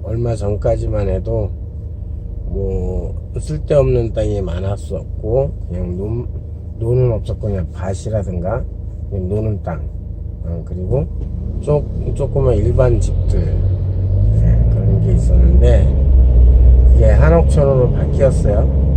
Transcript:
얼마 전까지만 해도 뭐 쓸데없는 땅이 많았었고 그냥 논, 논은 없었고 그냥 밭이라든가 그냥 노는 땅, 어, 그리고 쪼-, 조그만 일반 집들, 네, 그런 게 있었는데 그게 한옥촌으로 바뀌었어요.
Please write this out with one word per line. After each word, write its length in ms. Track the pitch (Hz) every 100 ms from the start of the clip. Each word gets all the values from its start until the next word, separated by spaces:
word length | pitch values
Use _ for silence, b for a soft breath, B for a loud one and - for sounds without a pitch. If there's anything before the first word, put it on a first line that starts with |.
얼마 320 | - 113 120 113
전까지만 720 | 101 104 120 113 113 107 98
해도 400 | 95 98 113 104 - - - - - - - - - -
뭐 840 | 98 95 95 90 92 - - - -
쓸데없는 760 | - 151 - 151 135 123 117
땅이 280 | 107 107 104
많았었고 1080 | 92 85 95 101 - 92 - - 110 123 139 - -
그냥 280 | 87 90 90
논, 300 | 101 117 123 - - - - -
논은 320 | 113 123 123
없었고 340 | 107 101 104 110
그냥 200 | 98 80
밭이라든가 920 | - 92 98 113 107 92 90 87 117 - - - - -
그냥 200 | 101 92
노는 340 | 101 110 98
땅, 240 | 80 80 73 - - - - -
어, 200 | 82 82 80
그리고 400 | 92 92 123 156 - - - - -
쪼-, 240 | - 147 147 - -
조그만 420 | - 139 139 131 117
일반 440 | 117 123 127 113
집들, 460 | - - - - - - - - - - - - 52 52
네, 280 | 53 55 -
그런 300 | - - -
게 120 | -
있었는데 1800 | - - - 175 - 123 117 - - - - - 123 120 - - - -
그게 180 | - -
한옥촌으로 800 | - 151 165 160 151 139 135 120
바뀌었어요. 920 | - - - 139 123 104 104 - - -